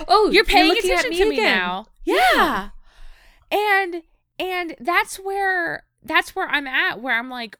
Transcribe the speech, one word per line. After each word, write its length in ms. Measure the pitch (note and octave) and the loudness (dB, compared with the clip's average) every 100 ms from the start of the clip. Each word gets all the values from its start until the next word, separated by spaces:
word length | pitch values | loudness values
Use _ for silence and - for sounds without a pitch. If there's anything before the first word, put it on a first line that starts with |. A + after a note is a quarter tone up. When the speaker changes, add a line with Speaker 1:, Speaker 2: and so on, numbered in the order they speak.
| - | 2
Speaker 1:
"Oh, 160 | G4+ G4 | 4 6
Speaker 2:
you're 80 | |
Speaker 1:
you're 100 | F4+ | 4
Speaker 2:
paying 240 | E4+ F#4 F#4+ | 4 4 4
Speaker 1:
looking 220 | G4+ F#4+ | 2 2
at 80 | F4+ | 0
Speaker 2:
attention 100 | G4 | 0
Speaker 1:
me 60 | E4+ | 0
Speaker 2:
to 120 | G#4+ | 0
me 80 | E4+ | 2
Speaker 1:
again." 200 | G#4 F#3+ | 0 0
Speaker 2:
now." 280 | F3+ F#3 G#3+ - | -2 -6 -10 -10
Speaker 1:
Yeah. 120 | - C5 F#5 | -2 2 4
Speaker 2:
Yeah. 340 | C#5+ E4+ G#3+ G3+ - - - - - - _ - | 4 2 -2 -6 -16 -20 -20 -20 -20 -20 _ -4
And, 520 | F#4+ G#4 G4 F#4+ E4+ - _ _ - | -2 2 0 0 -8 -14 _ _ -10
and 380 | F#4 F4+ E4+ - | -6 -6 -8 -8
that's 360 | B3 F4+ - - | -2 -2 -2 -8
where, 680 | G4 G4 F#4+ F#4 E4 D4 _ _ | -6 -2 -2 -2 -2 -6 _ _
that's 320 | - D#4+ - F#4+ | 0 0 0 -6
where 120 | E4+ | -4
I'm 180 | C#4+ C#4 | -4 -2
at, 340 | C4+ F4+ G3+ | -2 -2 -4
where 160 | B3+ A#3 | -4 -4
I'm 120 | B3+ | -4
like, 260 | B3+ A3+ | -10 -12